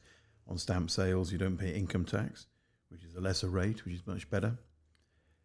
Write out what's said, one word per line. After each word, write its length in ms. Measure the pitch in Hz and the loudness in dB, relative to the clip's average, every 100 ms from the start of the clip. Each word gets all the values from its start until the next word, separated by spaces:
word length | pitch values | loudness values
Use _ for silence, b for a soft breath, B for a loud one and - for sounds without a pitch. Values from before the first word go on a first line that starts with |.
| b b b b - | b b b b -10
on 100 | 92 | -6
stamp 320 | - 90 85 | 0 0 2
sales. 420 | - 95 92 87 | 2 4 4 2
You 60 | 90 | 0
don't 200 | 95 92 | 0 0
pay 120 | 92 101 | -2 0
income 300 | 92 95 85 | 0 0 2
tax, 420 | 101 131 - - _ _ _ _ | 0 -2 -6 -20 _ _ _ _
which 140 | 87 | -18
is 100 | 85 | -14
a 80 | 87 | -2
lesser 280 | 95 95 92 | 0 2 2
rate, 360 | 92 98 110 90 | 2 2 0 -4
which 80 | |
is 140 | 87 104 | -6 -4
much 200 | 98 - | -6 -2
better. 260 | 101 117 120 - _ _ _ _ _ _ _ | 0 2 -2 -8 _ _ _ _ _ _ _